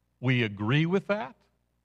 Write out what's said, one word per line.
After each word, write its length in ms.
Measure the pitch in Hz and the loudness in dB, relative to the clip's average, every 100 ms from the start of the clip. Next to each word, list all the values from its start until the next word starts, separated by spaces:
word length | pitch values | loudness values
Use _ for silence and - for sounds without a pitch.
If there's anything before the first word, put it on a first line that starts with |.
| _ _ | _ _
We 220 | 123 123 | 0 2
agree 420 | 110 101 104 147 | 0 -2 0 2
with 220 | 165 190 196 | 2 0 -2
that. 280 | 208 247 - _ _ _ _ | -6 -8 -16 _ _ _ _